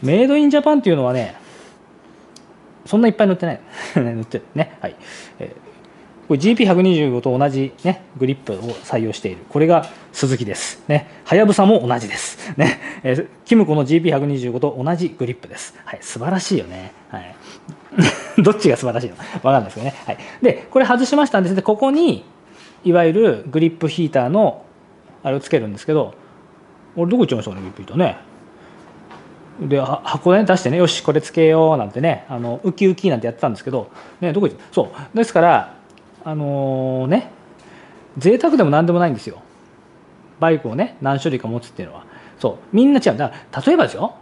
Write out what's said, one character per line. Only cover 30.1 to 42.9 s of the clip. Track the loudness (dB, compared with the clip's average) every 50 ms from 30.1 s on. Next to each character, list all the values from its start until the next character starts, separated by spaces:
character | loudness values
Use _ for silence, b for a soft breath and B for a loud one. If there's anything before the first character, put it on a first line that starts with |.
| -8 -2 2 4 4
で | 4
ね、 | 4
出 | 4 2
し | 2 2
て | 0
ね、 | 0 2
よ | 2
し、 | 2 0 -2 -2
こ | 0 0
れ | 0
つ | -2 -2
け | 0 2 4
よ | 4 6 6 4 4 2
う |
な | 0 -2
ん | -6
て | -6 -2
ね、 | -2 -2 -2 -2 -6 -12
あ | -10 -8
の、 | -6 -6 -8 -4 -4
ウ | -6 -2
キ | 2 2
ウ | 0 0
キ | 2 0 -2
な | -2 0
ん |
て | -4
や | -6 -6
っ |
て | -2 -4
た | -4
ん | -4
で | -4
す | -8
け | -6
ど、 | -6 -6 -6 -8 B B B B B B
ね、 | -6 -2 -2
ど | 0
こ | 0 -2
行 | -2
っ |
ち | -6
ゃ-、 | -20 -6 -2
そ | -2 -2 -2 B B -18 B B
う。 |
で | -2 -2
す | 0 2
か | 4 4
ら、 | 6 4 4 2 -2 -14 -20 _ _ -20 -20 _ _ -20 -18 -12
あ | -10 -8
の | -6 -4 -4 -4 -4 -4 -4 -4 -4 -4 -4 -4 -4 -2
ー、 | 0
ね、 | -2 -2 -2 -6 -18 -20 -20 -20 -20 B B B B B B B B B B B -14
贅 | -2 2 2 2 4
沢 | 2 2 4
で | 4 2
も | 4
何 | 4 2 2
で | 2 2
も | 2
な | 2 0
い |
ん | -2
で | -4
す | -8
よ。 | -14 -16 -16 -20 _ _ _ _ _ _ _ _ _ _ _ _ _ _ _ _ -20 -8 _
バ | 0 2 2
イ | 0
ク | -2 -6
を | -4
ね、 | -4 -4 -4 -6 -6 -4
何 | -2 -2 0
種 | -2 -2 -4
類 | -4
か | -4 -6
持 | -8 -8
つ | -8 -12
っ | -14
て | -14 -14
い |
う | -14
の | -14
は。 | -20 -20 B B B B B B B
そ | -4 -4
う。 | -4 -4 -14 -2 2
み | 4 4
ん | 6